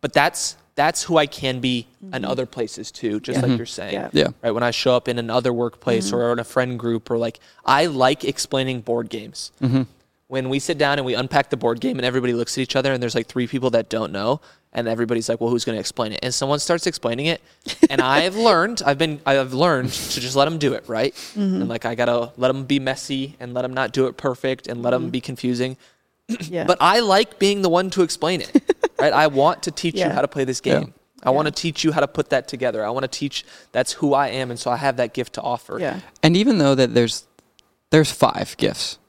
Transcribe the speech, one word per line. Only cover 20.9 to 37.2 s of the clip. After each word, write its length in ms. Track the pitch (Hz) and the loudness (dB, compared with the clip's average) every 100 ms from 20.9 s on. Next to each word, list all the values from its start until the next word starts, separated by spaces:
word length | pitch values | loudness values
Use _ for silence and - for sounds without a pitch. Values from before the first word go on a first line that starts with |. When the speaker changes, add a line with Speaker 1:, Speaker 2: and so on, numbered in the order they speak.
| 113 135 - | -2 -2 -4
Speaker 2:
Mm-hmm. 460 | - 208 196 185 | -12 -4 -2 0
Speaker 1:
And, 80 | 151 | -2
like, 160 | 117 113 | -4 -4
I 100 | 117 | 0
gotta 360 | 120 120 120 123 | 2 2 -2 0
let 120 | 127 | 0
'em 140 | 135 131 | 0 0
be 120 | 139 | 0
messy 600 | 135 131 - 135 135 - | 0 -6 -6 -6 -6 -10
and 140 | 123 | -8
let 100 | 123 127 | -6 -4
'em 80 | |
not 200 | 131 127 | -2 -2
do 120 | 131 131 | 0 0
it 100 | - | 0
perfect 500 | 143 123 135 131 - | -4 -2 -4 -4 -6
and 160 | 123 | -4
let 100 | 120 | 0
'em 100 | 127 | 0
Speaker 2:
Mm-hmm. 60 | 127 | 0
Speaker 1:
be 100 | 131 | -6
confusing. 560 | - 127 127 120 127 131 _ _ _ _ _ | -6 -6 -2 -2 -2 -6 _ _ _ _ _
Speaker 2:
<clears throat> 200 | 226 160 | -8 -6
Yeah. 160 | 175 - | -4 0
Speaker 1:
But 120 | 180 | 4
I 180 | 160 214 | 6 4
like 400 | 226 190 233 - | 4 4 2 2
being 220 | 196 202 | 2 2
the 80 | 190 | 2
one 200 | 170 190 | 2 2
to 100 | 190 | 2
explain 380 | 170 - 156 180 | 0 2 -2 -2
it, 100 | - 269 - - | 2 0 2 -2
Speaker 2:
<laughs> 160 | - - | -2 0
Speaker 1:
right? 140 | 147 | 2
I 140 | 135 151 | 4 4
want 360 | 139 147 175 | 6 2 2
to 80 | - | -6
teach 240 | 156 165 175 | -4 -4 0
you 60 | |
Speaker 2:
Yeah. 100 | 170 | 0
Speaker 1:
how 60 | - | 0
to 60 | 139 | -2
play 160 | 143 | 0
this 180 | 131 127 | -2 -2
Speaker 3:
Yeah. 160 | 139 139 | 0 0
Speaker 1:
game. 120 | 156 _ _ _ | 0 _ _ _
I 60 | - | 0
wanna 160 | 135 151 | 2 0
Speaker 2:
Yeah. 20 | 147 | -2
Speaker 1:
teach 200 | 170 151 160 | -4 0 0
you 80 | |
how 80 | 147 | 2
to 60 | 139 | 0
put 220 | - 147 | -2 0
that 180 | 135 - | 0 -2
together. 360 | 127 123 110 107 | -4 -2 -2 -2
I 40 | |
wanna 180 | 123 131 | -2 -4
teach, 380 | - 143 - - - _ | -4 -6 -6 -12 -20 _
that's 220 | 117 131 | -2 -2
who 200 | - 147 | 0 2
I 140 | 135 139 | 4 2
am, 240 | 123 131 | -2 -6
and 80 | 117 | -4
so 100 | - | -4
I 60 | 120 | 0
have 220 | 139 123 | 0 0
that 160 | 120 | -2
gift 180 | - 120 - | -2 -6 -6
to 60 | |
offer. 360 | - 120 - - | -6 -6 -8 -6
Speaker 2:
Yeah. 220 | 156 185 - _ | -6 -6 -12 _
Speaker 3:
And 140 | 160 175 | 4 6
even 220 | 220 214 | 4 4
though 180 | 139 135 | 4 6
that 180 | 127 | 4
there's, 300 | 117 117 - | 4 2 0